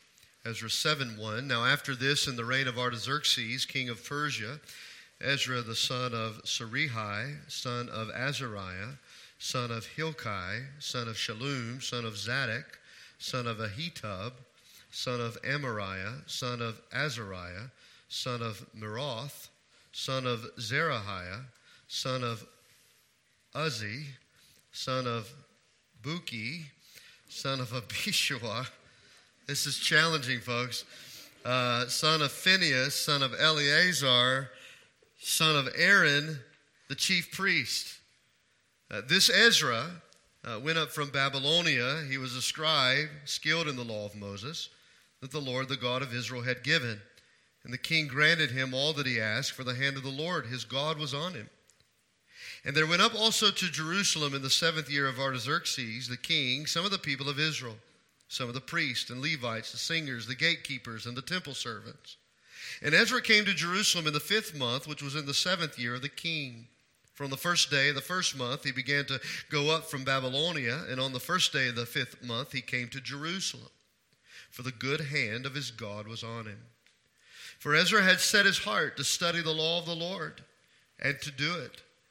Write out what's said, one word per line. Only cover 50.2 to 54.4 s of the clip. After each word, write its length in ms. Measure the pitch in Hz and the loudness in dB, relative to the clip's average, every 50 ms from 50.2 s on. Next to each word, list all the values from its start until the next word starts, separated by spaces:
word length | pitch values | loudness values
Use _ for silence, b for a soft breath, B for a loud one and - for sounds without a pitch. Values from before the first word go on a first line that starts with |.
| 160 175 180 156 117 | -4 -2 -2 -2 -4
his 180 | 113 127 123 110 | -4 -6 -6 -6
God, 360 | - 123 135 147 156 160 151 | -4 -2 -2 0 0 -2 -2
was 120 | 156 135 | -4 -4
on 220 | 139 143 165 185 175 | -4 -4 -4 -4 -6
him. 160 | 113 98 - _ _ _ _ - _ _ _ _ _ _ _ _ _ _ B B B B B B B B | -8 -12 -14 _ _ _ _ -20 _ _ _ _ _ _ _ _ _ _ B B B B B B B B
And 140 | 151 143 | 0 2
there 80 | 156 156 | 4 4
went 160 | 156 170 175 | 4 6 6
up 140 | 208 233 226 | 6 6 4
also 340 | 208 220 220 - - 220 202 | 4 2 4 4 4 4 4
to 220 | - - 180 175 | 4 2 -2 -2
Jerusalem 640 | 135 147 160 156 175 202 196 - - 156 147 143 139 | -2 -2 -2 0 2 2 2 2 2 2 0 0 0
in 80 | 139 | 0